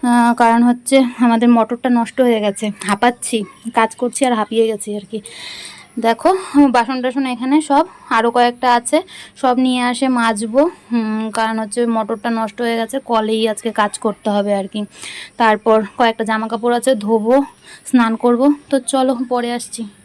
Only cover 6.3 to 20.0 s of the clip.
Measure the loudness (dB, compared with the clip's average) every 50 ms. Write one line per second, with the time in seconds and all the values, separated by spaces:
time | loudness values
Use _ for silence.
6.3 | 2 2 -2 0 4 4 4 6 4 2 0 0 -4 -4 -4 -4 -2 -2 -4 -4
7.3 | -4 -4 -2 0 2 0 2 2 2 2 2 0 -4 -20 -8 -2 -2 0 0 2
8.3 | 2 2 2 2 0 0 0 2 2 2 0 0 -2 -2 -2 -2 -16 -20 -20 -20
9.3 | _ -4 -2 0 2 2 2 0 0 0 -2 -2 -2 -2 -2 0 0 0 0 0
10.3 | 0 -2 -4 -2 2 2 2 2 0 -8 _ -4 -4 -4 -2 -2 -4 -4 -6 -4
11.3 | -4 -2 -2 -2 -2 -4 -6 -6 -2 -2 -2 0 0 -2 -2 -4 -6 -6 -4 -4
12.3 | -4 -4 -4 -6 -6 -6 -4 -4 -2 -2 -4 -4 -6 -8 -6 -2 -2 -2 0 0
13.3 | -2 0 0 -2 -4 -4 -6 -6 -2 -2 -2 -2 -2 -4 -4 -4 -4 _ _ -2
14.3 | -2 0 0 0 -2 -2 -4 -6 _ -8 -10 -10 _ -18 -18 -16 -16 -16 -18 -18
15.3 | _ 0 2 2 2 2 _ 2 2 2 2 -2 -2 0 0 0 0 -2 -4 -4
16.3 | -4 -4 -4 -6 -6 -4 -2 -2 -2 0 0 0 -2 0 0 -2 -2 0 2 2
17.3 | 2 2 2 0 -8 _ _ -20 -20 -20 _ 0 2 2 2 2 0 0 2 2
18.3 | 2 4 4 2 2 2 -2 -2 -2 -2 -2 0 -2 0 0 0 0 -2 -4 -4
19.3 | -4 -4 -4 -4 -6 -8 -8 -12 -12 -12 -12 -14 -14 _